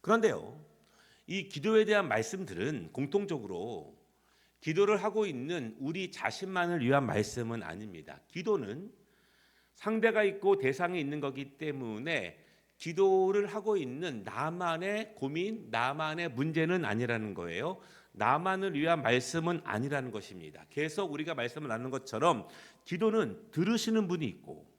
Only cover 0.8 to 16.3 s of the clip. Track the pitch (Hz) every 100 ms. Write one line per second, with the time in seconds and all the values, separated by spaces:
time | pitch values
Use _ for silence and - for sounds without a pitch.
0.8 | _ _ _ _ - 185 190 151 175 220
1.8 | 214 208 165 110 110 190 160 87 120 135
2.8 | 82 - 143 202 202 151 101 90 110 95
3.8 | 73 - _ _ _ _ _ _ 156 156
4.8 | 202 208 208 208 208 127 135 175 113 -
5.8 | 135 170 185 - - - 190 185 175 170
6.8 | 123 139 123 104 104 123 113 117 80 90
7.8 | 107 85 76 71 _ 170 175 196 104 131
8.8 | 208 - _ _ _ _ _ _ _ _
9.8 | 214 220 226 220 202 196 190 196 135 -
10.8 | 175 180 143 151 139 131 139 - 156 135
11.8 | 117 107 147 151 87 - _ _ _ _
12.8 | 160 165 190 190 185 202 202 208 208 202
13.8 | 131 131 175 120 98 104 151 175 175 165
14.8 | 190 208 214 - 135 156 190 220 113 110
15.8 | 127 147 156 160 170